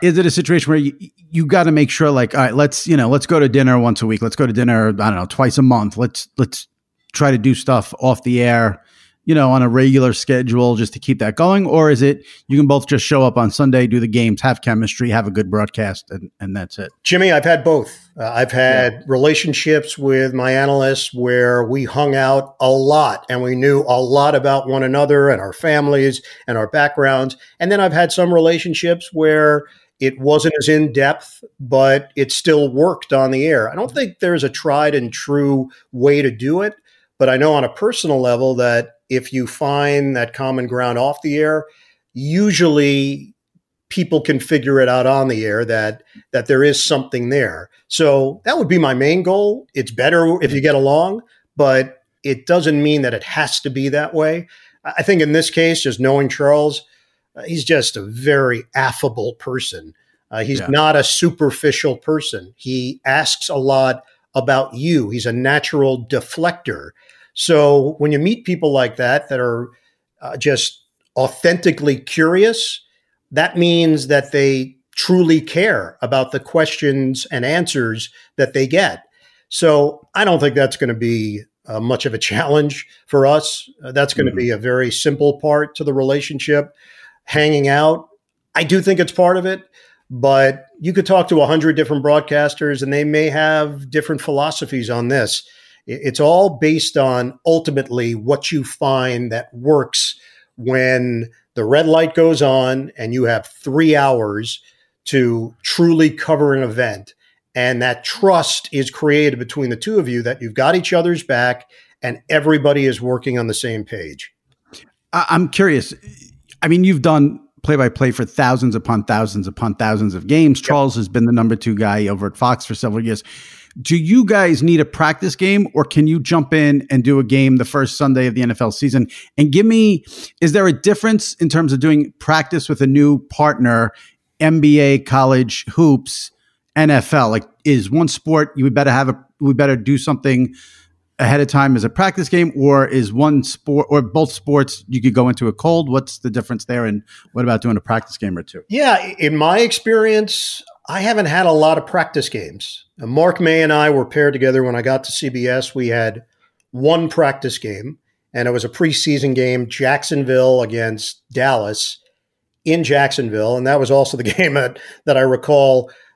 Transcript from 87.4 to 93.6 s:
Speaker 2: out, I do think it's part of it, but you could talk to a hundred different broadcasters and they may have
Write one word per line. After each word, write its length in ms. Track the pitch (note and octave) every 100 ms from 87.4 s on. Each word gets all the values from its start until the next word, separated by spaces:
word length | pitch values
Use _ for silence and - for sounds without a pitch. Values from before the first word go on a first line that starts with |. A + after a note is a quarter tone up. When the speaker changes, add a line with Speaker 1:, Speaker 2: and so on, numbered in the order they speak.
| D3+ D3+ C#3
Speaker 2:
out, 400 | C#3+ D#3 D#3+ - _ _ _ _
I 80 | D3+
do 160 | E3 F#3
think 200 | F#3 F#3+
it's 100 | E3+
part 260 | - F3 F#3
of 100 | F3+
it, 160 | F#3+ - _ _ _ -
but 560 | B2+ B2+ C3+ C3+ E3 - -
you 140 | D#3+
could 140 | F#3 F3+
talk 200 | F#3+ F3
to 120 | E3
a 60 | C#3
hundred 280 | D#3+ D#3
different 300 | D#3 D3 D3
broadcasters 800 | C#3+ D3 D3 D3 D3 - D3+ C#3
and 100 | C3+
they 100 | C#3+
may 280 | D3+ D3+ D#3
have 600 | C#3+ D#3 D#3